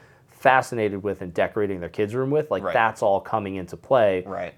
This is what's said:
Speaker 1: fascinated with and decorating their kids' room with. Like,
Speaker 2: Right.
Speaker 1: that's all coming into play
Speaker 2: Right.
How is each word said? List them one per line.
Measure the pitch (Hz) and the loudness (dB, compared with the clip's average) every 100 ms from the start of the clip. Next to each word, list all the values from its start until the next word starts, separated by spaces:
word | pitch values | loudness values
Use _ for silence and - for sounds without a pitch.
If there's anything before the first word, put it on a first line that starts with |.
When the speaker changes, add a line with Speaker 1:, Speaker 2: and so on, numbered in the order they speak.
| - _ _ | -20 _ _
Speaker 1:
fascinated | - 135 131 127 117 107 98 | 0 4 4 2 -2 -2 -2
with | 101 95 | -6 -6
and | 92 | -6
decorating | 85 92 110 101 92 | -2 0 0 -2 -2
their | 85 | -8
kids' | - 104 123 | -4 -2 -2
room | 135 | 0
with. | 151 151 | 0 0
Like, | 113 | -2
Speaker 2:
Right. | 95 | 0
Speaker 1:
that's | 98 113 107 | 2 2 2
all | 107 98 | 2 2
coming | - 110 98 95 | 0 -4 -4 -6
into | 87 87 | -8 -12
play | - 131 104 92 95 | 0 4 4 2 -4
Speaker 2:
Right. | 90 87 | -8 -10